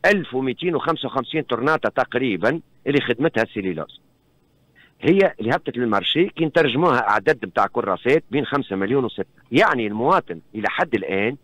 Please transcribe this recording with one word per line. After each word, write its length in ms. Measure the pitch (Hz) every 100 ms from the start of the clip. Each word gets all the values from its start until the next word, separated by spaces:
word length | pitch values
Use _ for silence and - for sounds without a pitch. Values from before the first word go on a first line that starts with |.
| 180
ألف 280 | 202 156
ومائتين 400 | 127 131 123 175
وخمسة 320 | 170 165 160 131
وخمسين 360 | 135 123 156
طرناطة 460 | - 113 135 160 107
تقريبا 720 | - 123 123 131 92 104 160 - _ -
اللي 140 | 143
خدمتها 420 | 123 113 160 113
السيليلوز 580 | 110 110 95 80 - - _ _ _ _ _ _ _ _ _ _
هي 340 | - 196 196 -
اللي 100 | 110
هبطت 260 | 143 - 120
للمارشي. 500 | 123 101 - 147 196
كي 180 | -
نترجموها 640 | 160 170 147 123 175 127 104
أعداد 300 | 104 104 135
متاع 240 | 101 - 98
كراسات 580 | 117 101 92 120 156 -
بين 160 | 135 123
خمسة 300 | 139 127 95
مليون 280 | 98 139
وستة، 200 | 117 - 95 _ _
يعني 340 | 131 208 139 107
المواطن 540 | 107 131 180 - 82 -
إلى 140 | 107 104
حد 260 | - 165
الآن 420 | 113 - 95 107 143